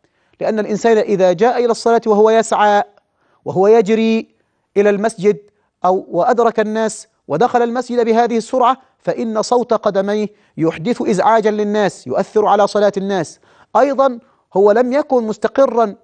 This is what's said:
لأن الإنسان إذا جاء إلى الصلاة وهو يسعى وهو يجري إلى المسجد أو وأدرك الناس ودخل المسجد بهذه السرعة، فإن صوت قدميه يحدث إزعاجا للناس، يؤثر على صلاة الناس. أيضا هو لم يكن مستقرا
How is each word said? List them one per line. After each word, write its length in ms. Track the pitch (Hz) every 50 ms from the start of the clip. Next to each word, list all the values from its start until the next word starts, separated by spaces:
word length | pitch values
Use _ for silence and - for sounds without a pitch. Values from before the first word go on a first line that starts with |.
| _ _ _ _ _ _ _ _
لأن 180 | 170 - 214 214
الإنسان 400 | 208 - 208 190 - 233 226 214
إذا 340 | - - 208 180 185 180 180
جاء 260 | 165 208 240 247 247
إلى 120 | 240 233
الصلاة 300 | 226 - - 233 233 233 226
وهو 240 | 233 214 202 214 220
يسعى 520 | 220 226 220 - 220 190 208 208 208 202 - - _ _ _ _ _ _ _ _ _ _ _
وهو 220 | 131 117 175 190
يجري 680 | 202 220 233 226 180 226 220 226 226 220 226 220 _ _ _ _ _ _ _ _ _ _
إلى 140 | 202 202 208
المسجد 480 | 202 196 202 226 220 - 175 208 208 208 - _ _ _ _ _ _ _ -
أو 220 | 180 190 190 - -
وأدرك 500 | 311 170 170 254 247 220 233 226 - -
الناس 480 | 214 214 214 220 226 220 - - - _ _ _ _ -
ودخل 340 | 139 156 220 247 247 247 240
المسجد 420 | 240 233 254 247 - 233 240 233
بهذه 320 | 226 220 226 240 233 240
السرعة، 400 | 226 214 - - 254 254 233 262 254 _ _ _ _
فإن 440 | _ - 165 - 240 226 220 214 202
صوت 320 | - 247 247 233 233 226
قدميه 540 | 208 - 214 185 196 190 202 208 214 214 196 - _ _ _ _
يحدث 460 | - 156 160 170 - 156 214 240 - 240
إزعاجا 480 | - 220 175 - - 226 226 202 214
للناس، 560 | 208 208 214 208 208 214 208 180 - - -
يؤثر 400 | 123 - - 190 - - 214 208
على 200 | 190 190 202 202
صلاة 260 | 196 - 214 202 202 190
الناس. 440 | 202 190 196 202 185 156 - - _ _ _ _ _ _ _ _
أيضا 420 | 214 254 285 277 240 269 269 247 233 _ _ _ _ _ _ _
هو 180 | 185 202 208 208
لم 200 | 226 254 247 247
يكن 340 | 285 302 - 269 247 226
مستقرا 680 | 214 208 - - - - - 269 269 233 233 233 208 196 -